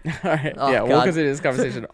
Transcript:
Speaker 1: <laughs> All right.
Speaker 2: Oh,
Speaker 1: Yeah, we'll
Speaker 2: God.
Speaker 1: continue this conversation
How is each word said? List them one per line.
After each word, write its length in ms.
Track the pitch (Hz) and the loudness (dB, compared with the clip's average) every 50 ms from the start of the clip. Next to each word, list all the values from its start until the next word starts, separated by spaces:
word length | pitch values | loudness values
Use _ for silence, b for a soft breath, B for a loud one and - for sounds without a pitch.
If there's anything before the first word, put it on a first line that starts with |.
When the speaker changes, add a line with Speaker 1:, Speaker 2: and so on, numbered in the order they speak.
| B | B
Speaker 1:
<laughs> 200 | 156 156 - - | -8 -6 -4 -2
All 80 | 190 | 0
right. 220 | 156 151 139 156 - - | 0 0 0 -2 -4 -2
Speaker 2:
Oh, 120 | 135 135 | 0 2
Speaker 1:
Yeah, 100 | 127 113 | 2 2
we'll 160 | 107 123 - - | 2 4 4 4
Speaker 2:
God. 80 | 123 | 4
Speaker 1:
continue 240 | 190 165 165 156 143 | 4 2 0 0 0
this 100 | 139 147 | -2 -2
conversation 480 | 170 147 127 131 147 131 - 123 113 - | -2 -2 0 0 0 -2 -2 -6 -10 -12